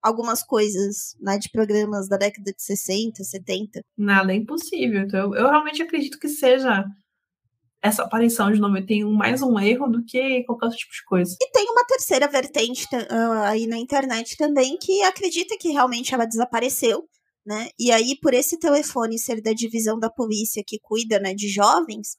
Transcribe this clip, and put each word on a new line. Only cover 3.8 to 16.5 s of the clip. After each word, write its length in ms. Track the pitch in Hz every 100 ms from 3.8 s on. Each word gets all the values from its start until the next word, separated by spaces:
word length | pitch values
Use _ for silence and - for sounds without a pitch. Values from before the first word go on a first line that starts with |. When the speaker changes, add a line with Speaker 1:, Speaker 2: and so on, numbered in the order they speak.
| - -
Speaker 2:
Nada 360 | 202 196 190
é 20 | 196
impossível. 640 | 226 330 - 339 254 202
Então, 180 | 196 196
eu, 160 | 202 202
eu 140 | 254
realmente 320 | 302 302 302
acredito 380 | 330 320 269 -
que 80 | 294
seja 580 | 294 262 262 262 202 196 - _ _ _ _ _ _ _ _
essa 220 | 208 208
aparição 480 | - 226 233 226 202
de 80 | 214
noventa 340 | 202 190 190
e 120 | 214 208
um 80 |
mais 280 | 214 220 254
um 160 | 262 220
erro 300 | 202 247 269
do 160 | 233
que 400 | 233 254 269 254
qualquer 220 | 247 233 233
outro 120 | 233
tipo 140 | -
de 120 | - -
coisa. 300 | 185 175 185
Speaker 1:
E 120 | -
tem 140 | 415 415
uma 160 | 480 494
terceira 420 | 508 - 277 381
vertente 600 | 285 254 - 226 247 -
ta-, 180 | 254 226
ah, 400 | 233 233 220 208
aí 160 | 220 226
na 120 | 226
internet 580 | 247 285 269 226 233 -
também, 400 | 302 285 262 339
que 240 | - 381
acredita 540 | 381 370 381 330 359 427
que 120 | 339
realmente 440 | 285 247 240 247
ela 120 | 262 226
desapareceu, 840 | 226 247